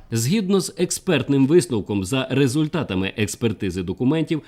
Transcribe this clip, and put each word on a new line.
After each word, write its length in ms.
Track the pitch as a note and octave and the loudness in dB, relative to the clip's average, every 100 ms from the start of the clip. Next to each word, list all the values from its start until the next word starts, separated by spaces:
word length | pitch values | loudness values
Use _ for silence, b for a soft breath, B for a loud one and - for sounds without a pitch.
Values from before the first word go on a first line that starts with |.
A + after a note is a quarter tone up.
| - | -6
Згідно 500 | A#2 A#2 G#3+ F#3 G3 | -4 0 0 2 0
з 140 | - - | 0 -4
експертним 680 | F3+ - - D3+ A#2 C#3 C3+ | -4 -2 0 0 2 2 6
висновком, 580 | E3+ - A#2 F2+ G#2 | 4 4 -2 -2 -2
за 220 | F#2 C3+ C3 | -2 -2 0
результатами 840 | C3 C#3+ C#3 D#3 E3+ C3 F#2 F#2+ - | 2 2 2 -2 -2 -2 -2 -2 -2
експертизи 680 | G#2 - A#2 F2 G2+ F2 | -4 -2 -4 -2 -4 -4
документів, 600 | F#2 F2+ B2+ D#3+ - D#3 | -4 -2 0 0 0 -4